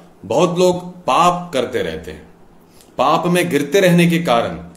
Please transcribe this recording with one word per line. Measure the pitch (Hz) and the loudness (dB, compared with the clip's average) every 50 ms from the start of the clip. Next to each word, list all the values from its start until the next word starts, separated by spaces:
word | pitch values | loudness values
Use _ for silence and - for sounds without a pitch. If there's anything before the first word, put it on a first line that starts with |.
| - - - _ - | -20 -20 -20 _ -8
बहुत | 98 113 147 180 175 170 175 | -2 0 0 0 0 2 2
लोग | 180 185 175 170 - - - | 2 2 0 0 -6 -12 -16
पाप | - - - 127 151 170 180 170 175 - - - | -8 -4 0 2 2 2 2 2 -2 -6 -6 -4
करते | 131 117 - - 107 92 | -4 -4 -4 -4 -6 -6
रहते | 82 78 76 - - | -6 -8 -10 -12 -14
हैं, | 73 - - - - - - - - - - _ _ - - - - - | -16 -16 -18 -20 -20 -20 -20 -20 -20 -20 -20 _ _ -20 -20 -10 -4 -2
पाप | 123 143 160 170 170 | 0 0 0 0 0
में | 175 175 175 170 - | 0 0 0 0 0
गिरते | 139 143 143 143 - 196 | 0 -2 0 0 2 2
रहने | 185 180 170 175 175 | 4 4 4 4 4
के | 170 165 165 | 4 2 0
कारण | 170 139 120 117 104 95 82 80 - - - | 0 0 0 0 0 -2 -6 -10 -14 -16 -14